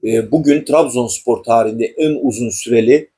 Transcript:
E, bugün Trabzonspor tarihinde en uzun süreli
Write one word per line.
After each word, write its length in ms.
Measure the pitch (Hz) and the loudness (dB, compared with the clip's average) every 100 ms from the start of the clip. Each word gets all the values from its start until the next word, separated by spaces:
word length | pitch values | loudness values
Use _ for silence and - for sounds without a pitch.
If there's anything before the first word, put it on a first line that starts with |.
E, 280 | 110 113 107 | -2 -2 0
bugün 340 | 151 143 147 147 | 0 2 2 2
Trabzonspor 760 | 151 151 120 117 - - - | 0 2 -2 -4 -6 -2 -4
tarihinde 420 | - 117 110 113 113 | 2 0 2 -2 -6
en 340 | - 156 147 | -2 -2 0
uzun 280 | 139 110 120 | -2 -2 -6
süreli 640 | - - 117 113 143 151 | -6 0 0 4 2 2